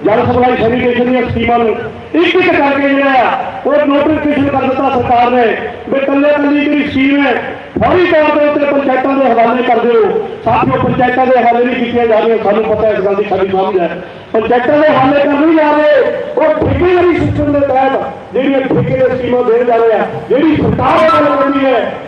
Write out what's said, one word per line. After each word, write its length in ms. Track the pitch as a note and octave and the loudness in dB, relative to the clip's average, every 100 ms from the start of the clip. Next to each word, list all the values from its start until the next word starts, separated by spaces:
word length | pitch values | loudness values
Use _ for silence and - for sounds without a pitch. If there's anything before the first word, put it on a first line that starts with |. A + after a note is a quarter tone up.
جل 280 | D#3 A3+ A#3+ | 0 0 0
سپلائی 220 | B3 B3 A#3+ | 2 2 2
سینیٹیشن 480 | A3+ B3 A#3+ A#3 B3 | 0 0 0 0 0
ਦੀਆਂ 120 | B3+ - | 0 -2
ਸਕੀਮਾਂ 280 | A3+ A#3 A#3+ | -2 0 0
ਨੂੰ 180 | A#3 G3+ - - - | 0 -2 -8 -12 -4
ਇੱਕ 200 | D4+ F4 | 0 2
ਇੱਕ 120 | F4+ F4+ | 2 2
ਕਰਕੇ 420 | D#4 C#4+ C#4 C#4 | 2 0 0 0
ਜਿਹੜਾ 360 | C#4 C#4 C4 | 0 2 2
ਆ, 200 | A3 - - - - | 0 -2 -6 -6 -2
ਉਹ 200 | D4 D4 | 0 2
ਨੋਟੀਫਿਕੇਸ਼ਨ 640 | C#4+ D4+ D4+ D4 C#4 C#4 | 2 0 0 0 0 0
ਕਰ 140 | C4+ | 0
ਦਿੱਤਾ 280 | B3+ C4 C4+ | -2 -2 -2
ਸਰਕਾਰ 360 | C4 A#3+ A#3+ A#3+ | -2 0 2 2
ਨੇ 260 | B3 A3+ F#3+ - - - | 2 0 -2 -6 -10 -4
ਵੀ 100 | C#4 | -2
ਇਕੱਲੇ 300 | C4+ C#4 D4 | 0 0 2
ਇਕੱਲੀ 360 | D4 C#4+ C#4+ | 2 2 0
ਜਿਹੜੀ 240 | D4+ D4 - | 0 0 -2
ਸਕੀਮ 380 | C4+ C4+ C#4+ C4+ | 0 0 2 0
ਹੈ, 160 | A3+ - - - - | -2 -6 -12 -10 -2
فوری 220 | A#3+ F4+ | 0 2
طور 380 | E4+ D#4+ D4+ D4+ | 2 2 2 2
ਦੇ 100 | D4 | 2
ਉੱਤੇ 160 | D4 | 0
ਪੰਚਾਇਤਾਂ 520 | C#4+ C#4 C4+ B3+ C#4 C4+ | 0 0 0 -2 0 0
ਦੇ 140 | C4 | 0
ਹਵਾਲੇ 320 | A#3 A#3+ B3 | 2 2 0
ਕਰ 160 | B3+ A3+ | 0 0
ਦਿਓ। 500 | A3+ A#3 G3 - - - | 2 2 2 -2 -6 -6
ਸਾਥੀਓ, 380 | A3+ A#3 C4 B3+ | -2 0 0 -2
ਪੰਚਾਇਤਾਂ 440 | - - B3 B3+ B3+ | -2 0 0 0 2
ਦੇ 140 | B3+ | 2
ਹਵਾਲੇ 240 | A#3 A#3+ | 2 2
ਨਹੀਂ 200 | B3 B3 | 0 -2
ਕੀਤੀਆਂ 220 | A#3+ A#3+ A#3 | -2 -2 0
ਜਾ 120 | G#3+ | 2
ਰਹੀਆਂ, 180 | A3+ A3 | 2 0
ਸਾਨੂੰ 200 | G3 G#3 | 0 0
ਪਤਾ 240 | G#3+ G#3+ A3 | 0 0 0
ਇਸ 120 | F#3+ | 0
ਗੱਲ 140 | F#3+ | -2
ਦੀ, 100 | G3 G#3 | -2 -2
ਸਾਡੀ 180 | F#3+ F#3+ | -2 -2
ਸਮਝ 300 | F#3+ F#3+ F#3+ | -2 -2 -2
ਹੈ। 200 | E3+ - - - - | -4 -6 -14 -18 -4
ਪੰਚਾਇਤਾਂ 460 | A3+ A3 B3 B3 D4 | -4 0 0 2 2
ਦੇ 100 | D4+ | 2
ਹਵਾਲੇ 320 | C4 C4+ C#4+ | 2 2 2
ਕਰ 80 | C#4+ | 0
ਨਹੀਂ 280 | C#4+ D#4 D#4+ | 0 2 2
ਜਾ 140 | D4+ | 2
ਰਹੇ, 500 | D4 D4+ C#4 - - - - | 2 2 2 0 -4 -6 -2
ਉਹ 320 | D#4 D#4 - | 0 0 -2
ਠੇਕੇਦਾਰੀ 400 | - F4 F4+ F4 | 0 2 2 2
سسٹم 520 | D#4 D4 C#4 D4 C#4+ | 2 -2 -2 -2 0
ਦੇ 60 | C#4 | 0
ਤਹਿਤ 260 | C4 C4+ A#3 - - - | 2 0 -2 -6 -12 -6
ਜਿਹੜੀਆਂ 280 | A3 C#4 C4+ | -2 0 0
ਠੇਕੇ 480 | C4+ - - C4 B3+ | 0 -2 0 0 0
ਦੇ 80 | B3+ | 0
ਸਕੀਮਾਂ 280 | A#3+ B3 | -2 0
ਦੇਣ 200 | - A4+ | 2 2
ਜਾ 120 | B3 A3+ | 2 2
ਰਹੇ 160 | A#3 | 2
ਆ। 140 | G#3 G3+ - - | 0 -2 -6 -2
ਜਿਹੜੀ 280 | A#3+ D#4+ D4+ | 0 2 2
ਸਰਕਾਰ 480 | - - C#4+ D#4+ | 0 0 0 2
ਇਹ 60 | D#4+ | 4
ਗੱਲ 260 | D#4 D4 C#4+ | 4 2 0
ਕਹਿੰਦੀ 300 | C#4 C#4 C4+ | 0 0 0
ਹੈ 260 | A#3+ - - | 0 -2 -8